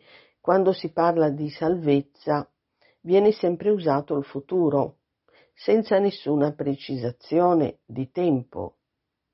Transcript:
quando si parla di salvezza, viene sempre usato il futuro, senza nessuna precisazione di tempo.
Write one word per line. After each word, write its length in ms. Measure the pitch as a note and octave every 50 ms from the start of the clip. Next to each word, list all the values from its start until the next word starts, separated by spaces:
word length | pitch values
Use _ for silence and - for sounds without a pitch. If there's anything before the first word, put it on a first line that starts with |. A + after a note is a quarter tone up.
| _ _ - - _ _ _ _
quando 320 | - - F3 F#3+ F#3+ F#3
si 220 | F#3+ - - E3 -
parla 360 | - E3 E3+ E3 E3+ D#3+ D3+
di 200 | C#3 D3 D#3 D3
salvezza, 1000 | C#3 - E3 D#3+ F3+ F3+ E3 D3 C#3+ C#3+ C#3+ _ _ _ - - D3+ D3 - - _ _ _ _ _ _ _ _ _ _
viene 320 | - E3 F3+ G3 G3+ G#3+ G#3
sempre 360 | - - F3+ F3 D#3 - G#3
usato 460 | G#3+ G3+ E3+ D#3 C#3 C#3 C#3+ - D#3+
il 80 | C#3+ C#3
futuro, 760 | - - C#3+ C#3+ - F#3 F#3 F3 D3+ C#3 C#3+ C3 - - _ _ _ _ _ _ _ _ _ _ _ _
senza 460 | - - - G#3 A3 G#3+ - G#3+ F#3+
nessuna 540 | G3+ G3+ F#3+ - - C#3 D3 D3 C#3+ D3+ D3
precisazione 1300 | - D#3 C#3+ C#3 C#3 - - C#3 B2+ A#2 A#2+ B2 _ - - D3+ E3 F3 F3+ F3 E3 D3 - - _ _
di 240 | - A2+ B2 C3 B2+
tempo. 680 | - F3 F3+ F3 D3 B2+ A#2+ _ - - F#2 E2+ _ _ _ _ _ _ _ _ _ _ _ _